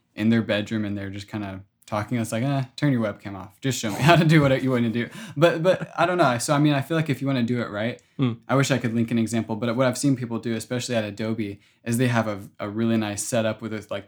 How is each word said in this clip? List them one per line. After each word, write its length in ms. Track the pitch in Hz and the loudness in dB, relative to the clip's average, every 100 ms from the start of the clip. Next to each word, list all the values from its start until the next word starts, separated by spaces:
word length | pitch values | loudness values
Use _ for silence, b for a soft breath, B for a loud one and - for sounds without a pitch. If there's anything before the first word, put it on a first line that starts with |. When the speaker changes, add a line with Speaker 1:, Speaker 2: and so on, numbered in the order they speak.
| _ - | _ -2
Speaker 1:
in 140 | 110 | 2
their 120 | 117 | 4
bedroom 440 | 107 104 104 110 104 | 2 0 0 -4 -4
and 120 | 101 | -6
they're 120 | 98 | -8
just 180 | 98 98 | -10 -10
kinda 380 | 107 101 95 98 _ - | -8 -8 -10 -16 _ -6
talking. 320 | 107 104 123 | -4 -2 -4
It's 120 | 113 | -2
like, 120 | 113 | -2
"Eh, 200 | 135 139 127 - | 0 -2 -4 -2
turn 160 | 147 | 2
your 80 | 123 | 2
webcam 340 | 110 101 104 98 | 0 -4 -10 -12
off. 240 | 95 _ | -14 _
Just 180 | 135 123 | -4 -2
show 120 | 113 | -4
me 60 | 101 | 2
<laughs> 40 | |
how 160 | 135 165 | 6 6
to 80 | |
do 180 | 160 160 | 6 6
what 220 | 139 131 | 6 4
you 80 | 131 | 2
wanna 180 | 123 117 | 2 2
do." 200 | 113 117 B B - | 0 -4 B B 2
But, 260 | 170 156 | 4 4
but 300 | 180 180 170 - | 2 0 -2 -2
I 60 | 170 | 0
don't 120 | 180 | 2
know. 200 | 143 120 | 2 2
So, 160 | - | 0
I 60 | 143 | 2
mean, 120 | 151 | 4
I 60 | 143 | 2
feel 160 | 131 165 | 0 -2
like 140 | 160 | 0
if 100 | 127 | -2
you 80 | 135 | -2
wanna 160 | 131 | 0
do 180 | 117 123 | 0 -2
it 80 | 110 | -2
right, 320 | 101 113 - _ - | -2 -4 -6 _ -2
Speaker 2:
Mm. 200 | 131 113 - | -2 -2 0
Speaker 1:
I 80 | 131 | 2
wish 160 | 131 | 2
I 60 | 127 | 0
could 160 | 120 | 0
link 180 | 117 113 | -2 0
an 80 | 117 | 0
example, 380 | 110 113 110 107 | 0 -2 -2 -4
but 180 | 117 117 | -2 0
what 120 | 131 | 0
I've 100 | 120 | 2
seen 180 | 143 131 | 0 0
people 240 | 117 113 | -2 -6
do, 160 | 117 113 | -4 -6
especially 400 | - 123 117 120 | -4 -6 -2 -2
at 80 | |
Adobe, 560 | 107 104 110 113 104 98 b b | -2 -4 -4 -4 -6 -10 b b
is 140 | - 117 | -4 0
they 100 | 123 | 2
have 220 | 117 110 | 2 0
a, 100 | 101 98 - | -4 -10 -10
a 80 | 104 | -6
really 260 | 104 113 113 | -2 0 0
nice 280 | 107 104 | 0 -4
setup 380 | - 120 110 110 | -2 0 0 -4
with, 300 | 113 107 98 | -8 -10 -8
like, 160 | 101 | -10